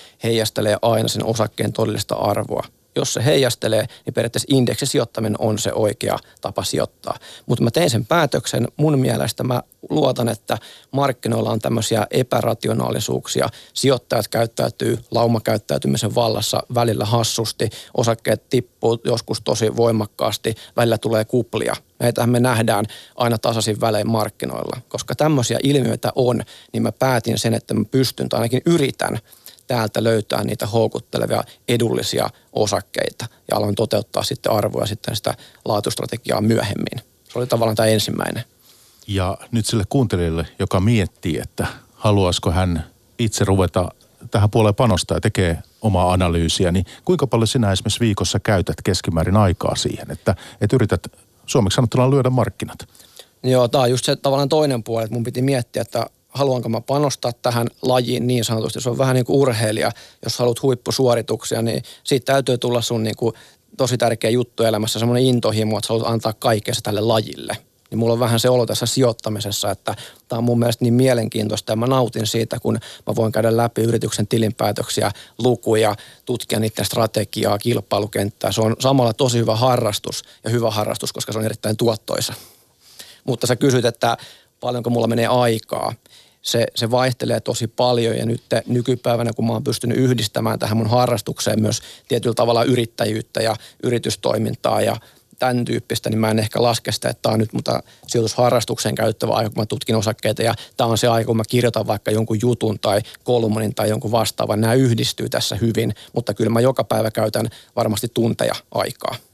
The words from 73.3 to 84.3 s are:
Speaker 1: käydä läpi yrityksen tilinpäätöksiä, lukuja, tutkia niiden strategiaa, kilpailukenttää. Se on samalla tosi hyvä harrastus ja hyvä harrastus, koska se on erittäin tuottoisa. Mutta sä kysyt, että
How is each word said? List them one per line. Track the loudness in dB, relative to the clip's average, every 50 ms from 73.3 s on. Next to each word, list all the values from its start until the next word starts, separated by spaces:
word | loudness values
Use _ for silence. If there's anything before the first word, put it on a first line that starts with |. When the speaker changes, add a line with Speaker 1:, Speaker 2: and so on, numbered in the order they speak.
| 0
Speaker 1:
käydä | 2 2 2 2
läpi | 2 2 0 0 0 0
yrityksen | 2 2 0 -2 -2 -2 -2 -2
tilinpäätöksiä, | 0 2 0 2 0 0 0 -2 -2 0 -2 -4 -4 -2 -2 -2 -2 -4 -6 -16 -20 _ -2
lukuja, | 2 2 2 2 2 2 4 4 4 4 2 -2 -8 -18 -20 -20 _
tutkia | -6 -6 -6 -4 -4 -2 -2
niiden | 0 -2 -2 -2 -4
strategiaa, | -2 0 0 0 0 0 -2 -4 -2 -4 -2 0 0 0 0
kilpailukenttää. | 0 0 -2 -2 -2 -2 -2 -2 -2 -2 -2 -2 -4 -4 -4 _ -4 -2 0
Se | 2
on | 0 0 0 0
samalla | 2 2 4 4 4 2 2
tosi | 2 0 2 2 2
hyvä | 2 2 2
harrastus | 2 4 4 2 2 2 0 -2 -4 -8 -8 -10 -10 -12 -14 -20 _ _
ja | -2
hyvä | -2 0 0 0
harrastus, | 0 -2 -2 -2 -4 -4 -6 -8 -6
koska | -6 -8 -6 -4
se | -4
on | -4
erittäin | -4 -4 -4 -4 -4 -2
tuottoisa. | 0 2 0 0 -2 -4 -6 -4 -4 -4 -6 -8 -10 -16 -20 -20 _ _ _ _ _ _ -20 -20 -20 -20 -20 -20 -14 _
Mutta | -6 -4 -2 0
sä | -2 0
kysyt, | 2 2 4 4 4 2
että | 0 0 0 0 0 0 -2 -6 -18